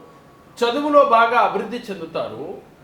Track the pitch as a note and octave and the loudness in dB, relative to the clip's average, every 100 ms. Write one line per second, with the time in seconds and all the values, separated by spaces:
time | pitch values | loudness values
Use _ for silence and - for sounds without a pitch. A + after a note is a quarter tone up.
0 | - - - - - - A#3 C4 D4 D4 | -18 -20 -20 -20 -20 -4 -2 -2 2 4
1 | C4 A3+ A3+ A#3 G3+ G3 G#3 A#3+ - F#3+ | 6 4 4 4 2 0 -6 -8 -10 -10
2 | D#3+ D#3+ A2+ A2 D#3 A#3+ - - | -8 -8 -8 -10 -12 -14 -18 -20